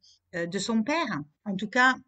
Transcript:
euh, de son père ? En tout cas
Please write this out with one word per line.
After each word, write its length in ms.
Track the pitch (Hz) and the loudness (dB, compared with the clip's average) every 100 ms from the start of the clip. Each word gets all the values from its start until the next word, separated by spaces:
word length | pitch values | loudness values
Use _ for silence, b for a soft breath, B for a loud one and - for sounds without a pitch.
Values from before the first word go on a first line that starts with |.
| b b _ 170 | b b _ -6
euh, 100 | 170 | -4
de 140 | 190 | -4
son 240 | 196 226 | 0 0
père ? 380 | 220 320 294 143 147 _ 214 | 2 0 -2 -4 -8 _ -6
En 100 | 190 | -6
tout 140 | 214 | -2
cas 260 | 254 262 247 | 4 4 2